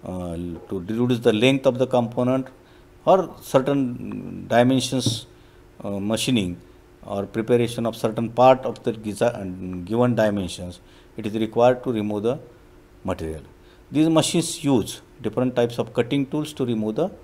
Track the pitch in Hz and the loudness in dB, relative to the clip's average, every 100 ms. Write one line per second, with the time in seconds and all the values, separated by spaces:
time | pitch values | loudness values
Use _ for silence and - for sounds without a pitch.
0 | 95 92 90 85 87 82 - 98 87 110 | -8 -8 -6 -6 -8 -10 -10 -10 -6 0
1 | 123 123 120 107 127 135 135 123 127 123 | 0 2 2 4 4 4 2 2 2 2
2 | 117 117 123 131 131 - - - - - | 0 0 0 0 -2 -14 -20 -20 -20 -6
3 | - 190 165 - - - 131 143 131 123 | 4 4 4 -8 0 2 2 0 0 -4
4 | 101 104 92 92 92 117 123 131 120 135 | -8 -10 -10 -12 0 4 6 4 2 0
5 | 120 113 - - - - - - 101 101 | 0 -2 -8 -20 -20 -20 -20 -14 -8 -6
6 | 101 113 - 123 92 87 - - - - | -2 -2 2 0 0 -6 -14 -20 -20 -20
7 | - 101 101 113 113 123 117 117 117 113 | -8 -6 -4 -4 2 2 2 -2 -4 -2
8 | 117 110 113 120 127 127 127 113 - 107 | -4 -2 -4 6 6 6 2 -6 -6 -6
9 | 107 101 117 117 95 92 92 90 87 113 | -8 0 0 0 -10 -10 -8 -10 -4 0
10 | 123 113 107 101 92 - 90 87 - - | 2 4 2 0 -4 -8 -12 -14 -20 -20
11 | - - 107 110 110 120 120 127 131 113 | -20 -10 -6 -4 -4 4 4 4 0 -2
12 | 104 104 107 147 - - - - - - | -2 -2 -2 -4 -8 -20 -20 -20 -20 -12
13 | 98 90 80 78 - - - - - 135 | -8 -6 -6 -10 -14 -20 -20 -20 -4 2
14 | 156 160 151 175 165 - 143 131 95 - | 4 4 4 0 -2 -4 2 2 0 -10
15 | - - 110 92 127 123 120 117 107 - | -18 -8 -6 -2 -2 0 0 0 -4 -2
16 | 117 143 135 151 151 - 127 113 107 110 | -2 -2 -2 -4 -6 -6 -4 -2 -2 -2
17 | 180 - | -4 -6